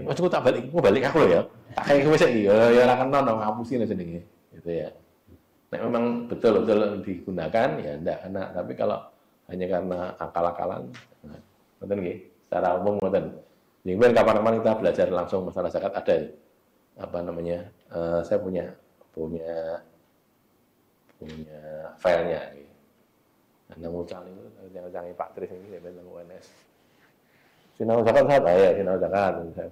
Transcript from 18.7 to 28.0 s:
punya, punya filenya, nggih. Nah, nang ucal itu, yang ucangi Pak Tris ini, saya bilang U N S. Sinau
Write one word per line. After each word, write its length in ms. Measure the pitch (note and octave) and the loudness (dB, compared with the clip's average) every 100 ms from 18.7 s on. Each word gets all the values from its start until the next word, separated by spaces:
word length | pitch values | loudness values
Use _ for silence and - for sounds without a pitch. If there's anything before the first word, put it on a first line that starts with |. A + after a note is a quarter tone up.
| - _ _ _ | -12 _ _ _
punya, 720 | - D#2+ E2 E2 E2+ E2 E2+ - _ _ _ _ _ _ _ _ _ _ _ _ _ | -12 -10 -8 -8 -8 -8 -10 -14 _ _ _ _ _ _ _ _ _ _ _ _ _
punya 720 | D#2 D#2 D#2 D2+ D2+ D#2 D#2+ - | -18 -16 -16 -16 -16 -14 -14 -2
filenya, 560 | F#2 E2+ F2 D#2+ C#2+ | 2 2 2 -4 -6
nggih. 160 | C#2+ C#2+ _ _ _ _ _ _ _ _ _ _ | -16 -20 _ _ _ _ _ _ _ _ _ _
Nah, 100 | E2 | -14
nang 160 | E2+ F2 | -10 -8
ucal 240 | F2 F#2 F#2 | -10 -12 -16
itu, 160 | F#2+ A2 G2 F#2+ | -20 -20 -20 -20
yang 160 | F#2 F2+ | -16 -14
ucangi 240 | F2+ F2 F2 | -12 -12 -12
Pak 160 | F2 | -12
Tris 160 | - F2+ | -10 -12
ini, 160 | F2+ G2 | -12 -18
saya 160 | F#2 F2 | -18 -18
bilang 160 | F2+ F2+ | -18 -20
U 160 | E2+ | -20
N 80 | E2+ F2+ | -20 -20
S. 80 | - _ _ _ _ _ _ _ _ _ _ _ _ | -20 _ _ _ _ _ _ _ _ _ _ _ _
Sinau 320 | _ A2 A#2 | _ 0 2